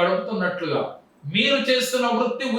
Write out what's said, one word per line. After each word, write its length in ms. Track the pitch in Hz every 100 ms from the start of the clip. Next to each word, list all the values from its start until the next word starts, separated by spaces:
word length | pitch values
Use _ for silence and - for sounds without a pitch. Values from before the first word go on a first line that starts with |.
గడుపుతున్నట్లుగా, 840 | 175 185 - 202 180 - 160 - - - - _ 143
మీరు 220 | 196 269 277 240
చేస్తున్న 380 | 254 - 254 240
వృత్తి, 300 | 226 240 - 262